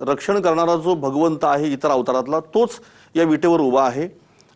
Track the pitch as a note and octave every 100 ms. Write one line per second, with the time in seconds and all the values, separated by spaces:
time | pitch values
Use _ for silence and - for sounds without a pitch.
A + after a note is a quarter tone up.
0 | C3 C#3 - G3+ F#3 D#3+ E3+ E3+ E3+ E3+
1 | C#3 C#3+ E3 D3+ D3+ C#3+ D3+ C3+ D3+ C3
2 | B2 B2+ B2+ D#3 D#3 G#3+ A#3 - - -
3 | _ D#3+ E3 D3+ F3 E3 C3+ C3 C3 B2+
4 | F3 - _ _ _